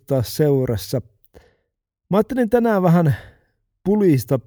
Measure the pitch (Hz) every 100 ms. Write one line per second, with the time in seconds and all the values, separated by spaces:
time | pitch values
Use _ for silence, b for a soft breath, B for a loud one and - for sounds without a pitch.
0 | - 135 110 - 151 135 123 107 - 127
1 | - _ _ b b b b _ _ _
2 | _ 196 214 254 233 247 233 196 180 170
3 | 160 107 B B B B _ _ 180 214
4 | 190 135 - 131